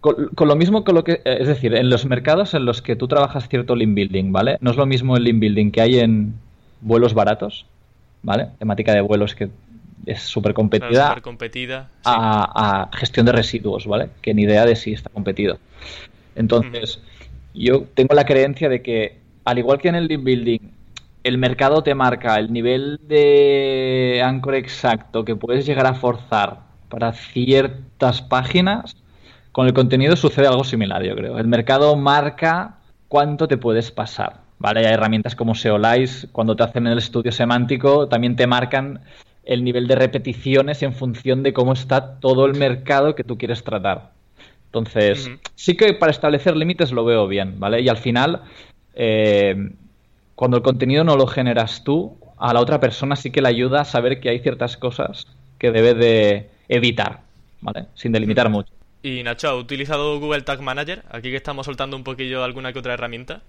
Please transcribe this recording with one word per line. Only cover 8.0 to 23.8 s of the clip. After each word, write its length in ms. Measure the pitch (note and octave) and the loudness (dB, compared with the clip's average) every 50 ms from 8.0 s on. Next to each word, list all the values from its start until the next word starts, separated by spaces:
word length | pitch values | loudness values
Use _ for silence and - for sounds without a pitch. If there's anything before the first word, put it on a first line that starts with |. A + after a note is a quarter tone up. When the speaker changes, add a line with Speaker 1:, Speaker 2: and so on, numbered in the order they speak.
| _ _ _ _ | _ _ _ _
Speaker 1:
¿vale? 280 | - - G2 A2+ - - - _ | -6 -4 -2 -2 -4 -6 -10 _
Temática 340 | A2 A2 G2+ G2+ G#2+ A2+ G#2+ | -6 -6 -4 -2 0 2 2
de 80 | G#2 | 2
vuelos 320 | G2+ G#2 G#2+ G#2 G#2 G2+ - | 2 2 0 0 0 -2 -4
que 160 | - G#2+ G2 - - _ _ - - - - - - - | -8 -10 -10 -10 -16 _ _ -20 -20 -20 -20 -20 -16 -10
es 160 | - - - | -10 -10 -10
súper 320 | - - - G#2+ G2+ G#2+ G#2+ | -10 -8 -8 -4 -2 -2 0
competida. 360 | - A2 G#2 A2 G#2+ - A#2+ | 0 0 2 0 0 0 2
Speaker 2:
Claro, 200 | A#2 C3 C#3 D3 | 2 2 2 2
súper 140 | - A#2+ - | 0 -4 -8
competida, 680 | B2 A#2+ A#2 A#2 A#2 - B2+ B2+ B2 C3 C3 C3 - | -16 -14 -12 -14 -12 -10 -10 -10 -10 -10 -12 -14 -18
sí. 100 | - _ - | -20 _ -2
Speaker 1:
A, 800 | A#2+ B2 A2+ A2+ A2 G#2+ G#2+ G2+ - - - G#2+ G#2 G2 G2 F#2 - | 0 0 2 2 0 0 0 0 -2 -2 -2 0 0 0 -2 -4 -6
a 40 | - | -8
gestión 300 | - - G#2+ - - A#2 | -8 -8 -4 0 2 2
de 60 | A#2 | 4
residuos, 560 | A#2+ A#2 A2 - - A2+ G2+ G#2 G2+ G#2 - G#2 | 4 2 0 -2 -4 -6 -4 -4 -6 -6 -4 -4
¿vale? 220 | G2+ A2 - - - - | -4 -4 -4 -6 -10 -12
Que 140 | - G#2+ G#2 | -6 -2 0
ni 80 | G#2 G#2 | 2 2
idea 200 | G#2 G#2 G#2 A2+ | 4 4 6 6
de 120 | A#2+ A2+ | 6 4
si 180 | A2+ - A2 G#2+ | 2 0 -8 -10
está 160 | - - - | -8 -10 -14
competido. 480 | - G#2+ G2 F#2+ F#2+ - G#2 G2 E2 - _ _ _ - - - - - - - _ _ _ _ - | -12 -8 -6 -6 -4 -2 -2 -2 -4 -4 _ _ _ -20 -20 -20 -18 -20 -20 -20 _ _ _ _ -6
Entonces, 600 | A2+ A2+ A2 A#2 A#2 A#2 B2 A#2+ A#2 A2 - - - | -4 0 2 2 2 2 0 -6 -10 -10 -10 -12 -14
Speaker 2:
Ujú. 80 | - - - - - - - - - - - | -18 -20 -20 -20 -20 -20 -20 -20 -20 -20 -12
Speaker 1:
yo 280 | - - B2 B2+ C#3 C#3 - - | -2 2 2 2 2 0 -2 0
tengo 180 | - C3 C3 D3 | 2 2 4 6
la 120 | D3 C#3+ | 4 4
creencia 440 | C3+ D3 C3+ C3+ C#3 C#3 C3 E3 D3 | 4 4 2 2 2 0 -2 -2 -2
de 140 | B2+ A#2+ B2 | -2 -2 -4
que, 340 | B2+ A#2 A2+ G#2+ G2+ - - _ _ _ - _ | -4 -2 -2 -2 -4 -6 -14 _ _ _ -8 _
al 140 | A#2+ B2 B2 | -2 -2 0
igual 220 | A#2 B2 C#3 C#3 | 2 0 0 2
que 100 | - F3+ | 2 0
en 60 | E3+ | 0
el 120 | F3 E3+ D#3 | 0 -2 -2
link 160 | D#3 D3 C3 | -4 -2 0
building, 360 | C3 B2+ B2 A#2 A#2+ A#2 A2+ - - - - - - - - - _ - - - | 0 0 0 2 -2 -2 -2 -4 -12 -20 -20 -20 -20 -20 -20 -20 _ -20 -6 -4
el 160 | B2+ B2 B2+ | -2 0 2
mercado 420 | C3 B2 B2+ - C#3 C3+ D3+ D#3 | 0 0 0 2 2 4 4 4
te 140 | D#3 D#3 C#3 | 2 2 0
marca 420 | C#3 C3 B2+ B2 A#2 A2 A#2+ A2 G#2+ | 2 2 0 0 0 0 0 0 0
el 160 | G#2+ A2 A#2 | 0 -2 -4
nivel 460 | A#2+ A#2 B2 B2+ C3 C#3 C#3+ D3 D3 | -2 0 0 0 0 -2 -4 -8 -10
de 1200 | - D3 D3+ D3 D3 C#3+ C#3+ C#3+ C#3+ C#3+ C#3 C#3 C#3 C3+ C3+ C3 | -6 0 2 4 6 6 6 6 6 6 4 2 0 0 -2 -2